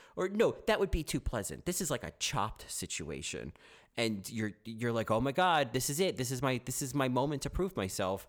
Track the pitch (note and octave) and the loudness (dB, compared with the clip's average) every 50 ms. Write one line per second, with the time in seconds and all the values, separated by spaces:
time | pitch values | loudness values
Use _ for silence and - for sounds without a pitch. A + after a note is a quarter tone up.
0 | - - - - - F#3+ G3+ G#3+ A3+ C#3+ - - - - G#3+ - G3 - - E3 | -20 -10 -4 -2 -2 0 4 4 4 4 4 2 2 2 2 4 2 2 2 0
1 | D3+ - - C#3 - - - A2+ G2 - D2 B1 - F3 F3 - G3 D3 C3+ - | 0 -2 -4 -2 -2 -2 -2 -2 -2 -4 -6 -6 -6 -4 -4 -2 -2 -2 -2 -2
2 | - - - - - - - A#2 G2+ - - - - - - - F2+ - - - | -4 -6 -6 -4 -4 -2 0 0 -2 -2 -4 -8 -12 -10 -8 -8 -6 -6 -6 -6
3 | D#2+ D2+ D2 C2+ D2+ - - B1 A#1 - - - - - - - - _ _ A#2 | -6 -6 -6 -6 -6 -6 -6 -6 -8 -8 -10 -12 -18 -20 -20 -20 -20 _ _ -2
4 | A#2 A2+ A2 G2 F#2+ - A#2 A2 A2 G#2 - - - A2+ A2+ A2 A#2+ A#2+ A2+ A2+ | 0 0 0 -2 -6 -6 -4 -2 -2 -4 -4 -8 -12 -14 -6 -2 -2 0 0 0
5 | G#2+ - A2 A2+ B2+ C#3 C3+ F#3 F#3 F3+ E3 D3+ C#3+ A#2+ A#2+ C3 - - C#3 D#3 | 2 2 2 2 2 2 2 4 4 6 6 4 4 2 2 0 0 0 0 2
6 | F#3+ F3+ - - B2+ A#2+ C3+ B2 C3+ C3 C3 A#2 - - - - D3 B2+ C3 C#3+ | 2 2 0 0 -2 -2 -2 0 0 0 0 0 -2 -4 -4 -4 -4 -2 0 2
7 | C3 B2+ B2+ B2 C3+ D3+ D3 C3+ - - - - F#3 F#3+ - A#2 G2 F#2+ - - | 2 4 4 2 2 2 0 -2 -4 -4 -2 -2 -2 0 0 -2 -2 -2 0 0
8 | G2 F#2 G2 - - | 0 0 0 -2 -4